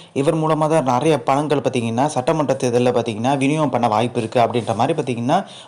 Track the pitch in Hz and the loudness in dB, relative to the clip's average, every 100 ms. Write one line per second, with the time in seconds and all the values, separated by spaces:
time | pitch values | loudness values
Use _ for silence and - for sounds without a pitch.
0 | - 131 143 160 156 156 156 160 131 123 | -8 -4 0 0 0 0 2 2 2 2
1 | 156 147 131 135 151 143 135 123 117 113 | 2 2 2 0 2 0 0 -2 -2 0
2 | 143 131 123 160 135 131 127 120 123 120 | 0 0 0 0 0 0 0 2 2 2
3 | 117 104 120 139 135 156 147 123 123 107 | 0 -2 0 0 0 0 0 0 2 2
4 | 120 123 110 123 110 117 107 104 135 156 | 0 -2 -2 2 2 0 -2 -2 -2 -2
5 | 131 117 120 180 - - | -4 -4 0 -2 -2 -12